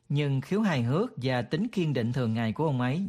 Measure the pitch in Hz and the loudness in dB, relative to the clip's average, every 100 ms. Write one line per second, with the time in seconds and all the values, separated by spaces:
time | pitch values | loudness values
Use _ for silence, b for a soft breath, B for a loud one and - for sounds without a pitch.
0 | - 143 147 135 - 196 214 143 117 151 | -2 0 2 0 0 0 2 2 2 0
1 | 240 - 127 127 120 160 226 - 160 131 | 0 -2 -2 0 0 -2 -2 0 0 0
2 | 117 131 117 113 113 107 156 127 123 156 | 0 0 0 0 0 0 0 0 0 -2